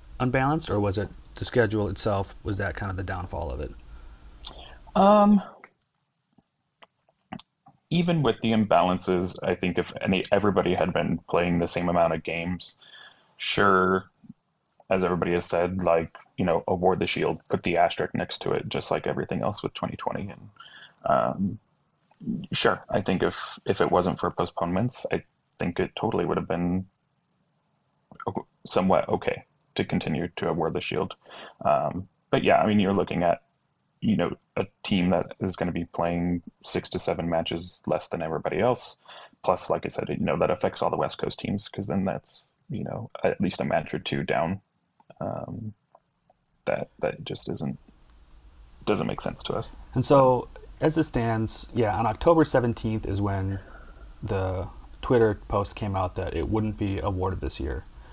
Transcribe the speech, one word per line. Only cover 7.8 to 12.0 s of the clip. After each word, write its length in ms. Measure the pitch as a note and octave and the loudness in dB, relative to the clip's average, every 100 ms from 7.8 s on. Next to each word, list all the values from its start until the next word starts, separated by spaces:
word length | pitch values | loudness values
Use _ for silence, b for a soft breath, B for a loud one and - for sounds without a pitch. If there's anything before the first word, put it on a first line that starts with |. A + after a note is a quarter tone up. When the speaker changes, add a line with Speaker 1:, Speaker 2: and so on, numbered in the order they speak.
| - | -2
Speaker 2:
even 320 | E3 F3 E3 | 0 2 2
with 140 | B2+ A2 | 2 2
the 100 | A#2 | 2
imbalances, 840 | A2 G#2 E2 F2+ F2+ - F2+ F2+ - | 4 4 4 4 2 2 2 0 -2
I 120 | F2+ | -2
think 240 | F2+ F#2 F2+ | 0 0 0
if 140 | E2+ - | -2 -2
any, 240 | - F#2+ - | 0 0 4
everybody 440 | G2+ G#2 F#2 F2 | 4 4 2 2
had 180 | F2+ F2+ | 2 2
been 260 | E2+ D#2+ E2 - | 2 0 -2 0
playing 300 | E2+ F2 F2 | 0 2 2
the 80 | E2+ | 0
same 220 | - F2 | 0 0
amount 260 | F2 | 4